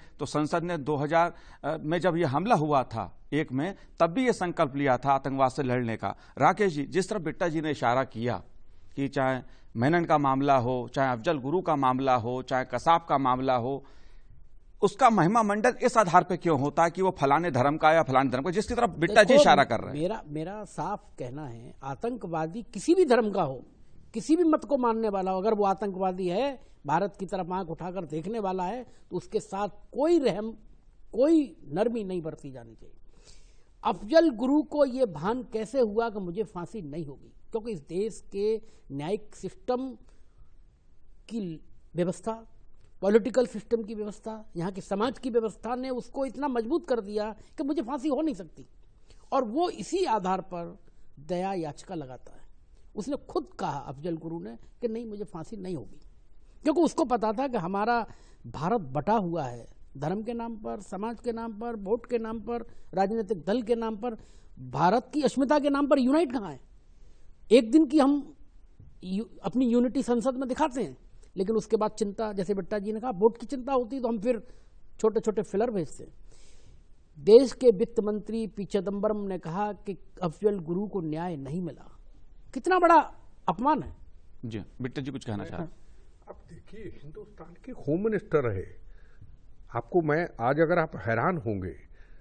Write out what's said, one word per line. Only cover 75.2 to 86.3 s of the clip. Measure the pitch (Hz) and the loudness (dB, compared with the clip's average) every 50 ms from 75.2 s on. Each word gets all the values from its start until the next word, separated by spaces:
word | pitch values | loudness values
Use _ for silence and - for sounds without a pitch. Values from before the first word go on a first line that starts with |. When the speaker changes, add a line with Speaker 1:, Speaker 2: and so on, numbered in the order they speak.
| - 220 190 220 | 0 0 0 0
Speaker 2:
फिलर | - - - 196 226 254 | -4 -2 0 0 0 0
भेजते | 214 190 147 - - - - | 0 -2 -4 -4 -8 -14 -14
हैं। | - - - - - - - - - - - - - - - - - - - - - - 151 | -18 -18 -18 -18 -18 -18 -18 -18 -18 -18 -18 -18 -20 -20 -20 -20 -20 -20 -20 -20 -20 -14 0
देश | 139 190 220 262 277 214 - | 8 12 12 12 12 8 -2
के | - 254 240 | 4 4 4
वित्त | 196 175 226 - - 220 | 6 4 -2 0 0 -2
मंत्री | 202 208 214 202 - - 214 226 226 | -2 0 -4 -4 -6 -6 -6 -6 -6
पी | 175 - 202 190 | -6 -8 -10 -8
चिदंबरम | - - 202 180 202 196 202 208 214 214 | -2 -2 -2 0 0 -4 -2 -2 -2 -2
ने | 208 202 196 185 170 | -2 -4 -6 -6 -6
कहा | - 160 165 202 208 208 190 | -6 -6 -4 -4 -4 -4 -6
कि | - - 202 180 - - - - - 185 | -8 -10 -12 -12 -12 -14 -18 -10 -6 -6
अफजल | 165 151 - 202 214 208 185 | -6 -4 0 0 0 0 0
गुरु | 156 160 170 196 214 | -4 -4 -4 -4 -4
को | 185 196 190 | -4 -4 -4
न्याय | 160 151 151 160 175 185 165 | -4 -4 -4 -4 -4 -6 -6
नहीं | 135 135 131 156 185 | -8 -8 -6 -6 -6
मिला। | 180 151 - - - - - - - - - - - - - - - - - | -6 -6 -8 -12 -18 -20 -20 -20 -20 -20 -20 -20 -20 -20 -20 -20 -18 -12 -10
कितना | 254 - 339 370 359 | -4 0 2 4 6
बड़ा | 349 330 339 302 247 - - - - - - - - 190 | 8 8 8 8 6 4 -10 -18 -20 -20 -18 -6 -4 -4
अपमान | 165 202 247 294 311 214 127 | -2 0 2 0 0 0 -2
है। | - - - - - - - - - - - - | -8 -14 -16 -18 -18 -18 -20 -20 -18 -16 -12 -10
Speaker 1:
जी, | 113 113 101 - - - - | -8 -8 -8 -10 -12 -10 -8
बिट्टा | 127 123 - 151 | -8 -8 -6 -8
जी | 131 143 | -8 -8
कुछ | 131 131 - | -8 -8 -8
कहना | 123 104 101 98 | -6 -6 -6 -6
चाह | - - 175 | -8 -8 -8
रहे | 165 | -8
हैं? | 160 - - - - - - - - - - - | -10 -12 -16 -18 -18 -18 -18 -20 -20 -20 -20 -20
Speaker 3:
अब | - | -20